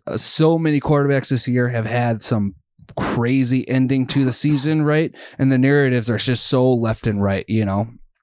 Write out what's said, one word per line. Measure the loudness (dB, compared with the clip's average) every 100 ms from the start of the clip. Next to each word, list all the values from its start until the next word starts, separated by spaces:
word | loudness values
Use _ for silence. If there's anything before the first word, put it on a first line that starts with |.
| -6
uh, | -6
so | -4 2 2 2
many | 0 0
quarterbacks | 0 0 2 0 0
this | -2 0
year | 0 0
have | -2 -2
had | -2 -2 -2
some | -2 -2 -2 -6 _ _ -14 -6
crazy | -4 -2 0 0 2 0 0
ending | 0 2 0 0
to | 0
the | 0
season, | 0 0 0 0 0
right? | 2 0 -2 -6 -18 -2
And | 0
the | 2
narratives | 4 4 2 0 0
are | -2
just | 0 -2 0
so | 2 2
left | 2 0 -2 -2
and | 0
right, | 0 -2 -2
you | -2
know? | 0 -2 -4 -8 -20 _